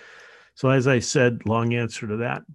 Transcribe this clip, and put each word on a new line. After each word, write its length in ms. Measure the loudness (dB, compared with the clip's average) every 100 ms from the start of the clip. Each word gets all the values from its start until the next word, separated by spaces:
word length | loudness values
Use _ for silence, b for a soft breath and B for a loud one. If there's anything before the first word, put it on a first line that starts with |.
| B B B B B -2
So 140 | 2
as 180 | 2 4
I 120 | 2
said, 460 | 2 2 2 2 -2
long 280 | 0 0
answer 340 | -2 -4 -8 -8
to 100 | -6
that, 260 | -6 -6 -10